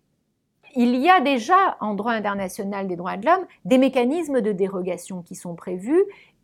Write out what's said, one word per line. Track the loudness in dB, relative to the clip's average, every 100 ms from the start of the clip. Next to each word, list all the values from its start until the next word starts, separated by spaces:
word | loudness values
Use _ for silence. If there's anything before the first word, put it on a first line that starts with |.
| _ _ _ _ _ _ _
il | 0 2 4
y | 4
a | 4
déjà | 4 0 2 4 4 0
en | -4
droit | -4 -2
international | -2 -4 -4 -6 -8 -8 -6 -6
des | -6
droits | -6 -4
de | 2
l'homme | 2 0 _ 2
des | 4
mécanismes | 4 2 0 0 -2 -2
de | -2
dérogation | 0 -2 -2 -6 -8 -8 -14
qui | -12
sont | -14 -12
prévus, | -12 -10 -10 0 2 2 -4 _ _